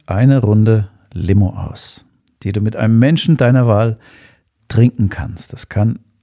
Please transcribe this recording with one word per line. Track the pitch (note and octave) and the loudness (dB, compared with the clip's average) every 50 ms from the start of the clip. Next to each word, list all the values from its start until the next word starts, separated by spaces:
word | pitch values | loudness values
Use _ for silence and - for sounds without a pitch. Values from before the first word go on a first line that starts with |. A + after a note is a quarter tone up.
| _ | _
eine | - F#2 G2+ B2+ C#3 C#3 C3 | -6 -2 2 2 4 4 4
Runde | A2+ G#2 G#2+ G#2+ G#2+ A2+ A2 G#2+ G2+ - _ _ _ _ | 2 2 2 4 4 4 2 0 -2 -4 _ _ _ _
Limo | - - - F2 G2 G2+ G2+ - | -12 -6 -2 0 2 2 0 0
aus, | - F#2 F2+ - - - - - - - _ _ _ _ _ _ _ _ | -2 -8 -12 -12 -12 -14 -16 -16 -18 -20 _ _ _ _ _ _ _ _
die | - G2 | -8 -6
du | G2+ G#2+ | -4 -4
mit | G#2 G#2+ G#2+ | -4 -4 -4
einem | - A2+ A2 A2+ A2+ | -2 0 2 4 4
Menschen | B2 C#3+ E3 - - - D#3+ | 4 2 2 0 0 0 0
deiner | - C3 A#2+ B2+ B2+ B2 | 2 2 2 2 2 2
Wahl | A#2 G#2 G#2 A2+ A2+ A2 - _ _ - - - _ _ _ _ _ _ _ _ - | 2 2 2 0 0 -4 -6 _ _ -20 -20 -20 _ _ _ _ _ _ _ _ -4
trinken | - A2+ A#2+ B2 - - G#2+ F#2+ | 0 2 2 2 2 0 -2 -4
kannst. | - - - - - - - - | -4 -6 -12 -12 -12 -14 -16 -16
Das | - - - - | -14 -16 -14 -8
kann | - - G#2+ A2+ - - _ _ _ _ | -4 -2 -2 -2 -4 -6 _ _ _ _